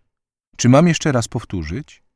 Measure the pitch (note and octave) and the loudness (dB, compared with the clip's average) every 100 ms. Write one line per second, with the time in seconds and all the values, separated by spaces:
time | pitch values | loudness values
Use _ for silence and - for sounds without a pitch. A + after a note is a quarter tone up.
0 | _ _ _ _ _ - A#2+ C3+ E3+ D#3+ | _ _ _ _ _ -2 4 4 4 2
1 | D#3+ B2+ A2+ A#2+ - G2 D2+ F#2+ D3+ _ | -2 -4 -4 -8 -10 -10 -8 -10 -14 _
2 | _ | _